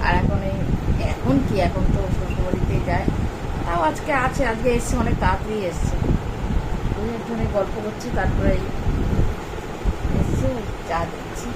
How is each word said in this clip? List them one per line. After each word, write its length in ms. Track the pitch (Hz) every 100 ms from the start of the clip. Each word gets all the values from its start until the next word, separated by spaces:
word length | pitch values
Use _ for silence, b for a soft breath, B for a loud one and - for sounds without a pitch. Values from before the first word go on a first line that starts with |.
আর 80 | - 170
এখন 180 | - 196 -
এই, 80 | - - - - - -
এখন 220 | - 247 269 240
কি, 80 | 190 175
এখন 180 | - -
তো 60 | - 185 -
শ্বশুরবাড়িতেই 640 | - - 190 - - - -
যায়। 180 | 175 - - - - - -
তাও 160 | - 339 311
আজকে 220 | 302 - 277 254
আছে, 160 | - 254
আজকে 160 | 226 247 240
এসছে, 180 | - 247
অনেক 140 | 233 233
তাড়াতাড়ি 340 | 190 196 214 214 185
এসছে। 240 | 165 - - - - - - - - - - - 196
ওই 100 | 214 233
একটু 120 | - 226
অনেক 120 | 214 202
গল্প 180 | 185 220
করছি, 220 | 214 214 247 220
তারপরে 320 | 190 - 190 190
এই 60 | - - - - - - - - - - - - - - - -
এসছে, 280 | - - 269 247 - - -
চা 100 | 165 165
দিচ্ছি 380 | - - - -